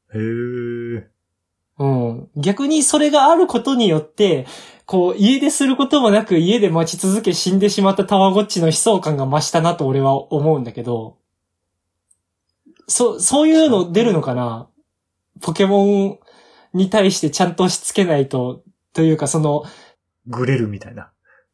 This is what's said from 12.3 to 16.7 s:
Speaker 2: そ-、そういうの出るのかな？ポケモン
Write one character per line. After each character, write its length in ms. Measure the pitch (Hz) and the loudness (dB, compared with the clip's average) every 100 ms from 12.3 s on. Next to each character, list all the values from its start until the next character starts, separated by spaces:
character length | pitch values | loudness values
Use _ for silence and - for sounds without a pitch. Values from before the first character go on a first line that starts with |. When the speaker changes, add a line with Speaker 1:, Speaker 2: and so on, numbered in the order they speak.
| _ _ _ _ _ - | _ _ _ _ _ -6
Speaker 2:
そ-、 320 | - 240 185 | -2 -2 -2
そ 280 | - 277 311 | 0 2 4
う 20 | |
い 80 | 320 | 4
う 120 | 311 | 4
の 220 | 208 175 | 2 0
出 140 | 175 | 0
る 80 | 233 | 2
の 80 | 170 | 0
か 140 | 139 | -2
な？ 340 | 123 120 113 - _ _ _ _ _ _ - | -4 -4 -8 -14 _ _ _ _ _ _ -12
ポ 120 | - | -6
ケ 140 | 165 196 | 0 2
モ 180 | 202 | 4
ン 360 | 202 202 196 - _ _ _ _ _ | 4 2 0 -6 _ _ _ _ _